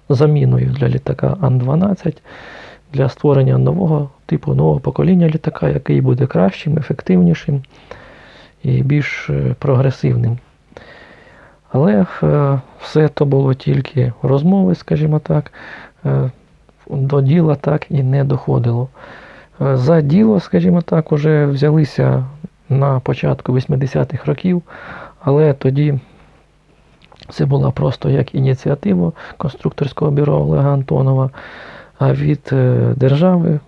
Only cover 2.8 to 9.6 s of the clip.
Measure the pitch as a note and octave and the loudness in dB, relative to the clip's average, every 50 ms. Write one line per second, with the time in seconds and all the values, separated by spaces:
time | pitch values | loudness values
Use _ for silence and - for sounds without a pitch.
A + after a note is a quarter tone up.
2.8 | _ - C#3+ C3+ C3+ C3 - - - D3+ C#3 C3+ C3 C3 C3 C3 C3 C3+ D3+ F3+ | _ -8 -4 -2 -2 -2 -2 0 0 2 4 4 2 2 2 2 2 0 0 0
3.8 | G3 D#3+ D#3 D3 C#3+ C#3 - _ _ - D#3+ D3+ - D3 C3+ C3 D3+ D#3 D3+ - | 0 0 0 0 -2 -6 -10 _ _ -6 -4 -4 -2 -2 0 2 2 2 2 0
4.8 | - D3 C3 - - E3+ F#3+ F3+ E3+ D#3+ D#3 D#3+ - D#3+ - - D#3 D3 D3 C#3+ | -2 -4 -2 0 2 2 4 4 2 2 0 -2 -4 -6 -6 -2 -2 -2 -2 -2
5.8 | - - D3 C#3 C3 C3 B2+ B2 B2+ C3 - E3+ F#3 G3 - - - D3+ D3 D#3 | -2 0 0 2 2 2 2 0 0 0 0 2 0 0 0 -2 -4 -2 -2 -2
6.8 | C#3 - D#3 - - - F#3 F3+ F3+ E3+ D#3+ - - - C#3+ C3+ C3 _ _ - | -2 -4 -6 -6 -2 0 2 4 4 4 2 0 -2 -4 -4 -4 -6 _ _ -20
7.8 | - - - - - - - - - - - - - - _ _ - C3+ C3 B2+ | -20 -20 -20 -20 -20 -20 -20 -20 -20 -20 -20 -20 -20 -20 _ _ -4 -2 0 0
8.8 | C3 C3+ D3 D3 C3+ - - - - - C#3+ C#3 C#3 B2+ B2+ - | 0 0 0 0 -2 -4 -8 -10 -6 -4 -4 -2 -2 -2 -4 -4